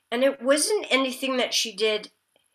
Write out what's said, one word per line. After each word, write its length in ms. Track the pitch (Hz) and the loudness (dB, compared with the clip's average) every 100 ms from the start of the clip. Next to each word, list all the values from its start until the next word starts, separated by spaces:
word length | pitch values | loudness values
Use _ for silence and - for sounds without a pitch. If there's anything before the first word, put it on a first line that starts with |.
| - | -6
And 120 | 233 | 0
it 180 | 269 269 | 2 2
wasn't 460 | 247 294 359 415 - | 2 2 2 -2 0
anything 480 | 254 262 247 262 254 | 0 0 -4 -4 -2
that 160 | 214 | 0
she 220 | - 226 190 | -2 -2 -2
did, 360 | 214 208 - _ _ _ _ | -2 -2 -6 _ _ _ _